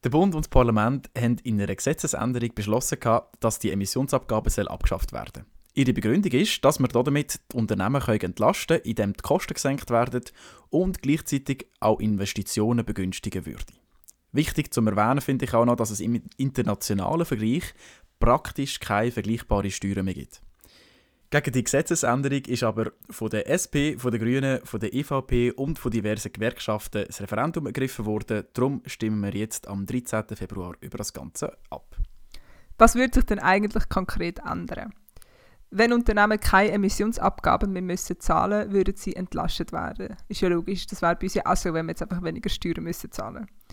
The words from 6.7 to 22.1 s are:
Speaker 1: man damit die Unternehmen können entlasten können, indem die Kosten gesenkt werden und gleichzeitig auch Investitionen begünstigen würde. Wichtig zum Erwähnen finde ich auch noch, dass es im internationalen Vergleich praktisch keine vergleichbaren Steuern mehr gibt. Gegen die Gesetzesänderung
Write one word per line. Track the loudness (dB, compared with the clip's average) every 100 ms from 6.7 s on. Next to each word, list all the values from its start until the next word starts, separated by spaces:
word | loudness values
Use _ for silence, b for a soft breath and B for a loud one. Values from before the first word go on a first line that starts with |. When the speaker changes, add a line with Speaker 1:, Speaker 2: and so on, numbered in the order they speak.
| 4
Speaker 1:
man | 2
damit | 2 2 0 -2 -8 _
die | -2
Unternehmen | 0 0 2 0
können | 2 0
entlasten | 0 2 2 2 0 0
können, | 0
indem | -2 -2
die | -2
Kosten | 0 0 0
gesenkt | -4 -2 -2 0
werden | 2 2 -2 -6 B B B B
und | 0 2 0
gleichzeitig | 0 0 0 -4 -2 -6 -6 _
auch | 2 2
Investitionen | 2 0 -2 -4 -4 0 2 2
begünstigen | 0 -2 -4 -4 -6 -8 -8
würde. | -10 -12 -14 _ _ -20 _ _
Wichtig | -2 0 -2 -2
zum | 0 2
Erwähnen | 2 2 2
finde | 0 -2 0
ich |
auch | 2 4
noch, | 2
dass | 0
es | -2
im | -2 -2 -4 -4
internationalen | -4 0 0 -2 0 0 0 0 -2
Vergleich | 0 0 0 -2 -14 b b b _
praktisch | 4 4 2 -6 -4 -6
keine | 0 2 2
vergleichbaren | 0 -2 -4 0 0 0
Steuern | -2 -2 -2 -2
mehr | -4
gibt. | -12 -18 -20 _ b b b b b b _
Gegen | -2 2
die | 0
Gesetzesänderung | 2 2 2 0 2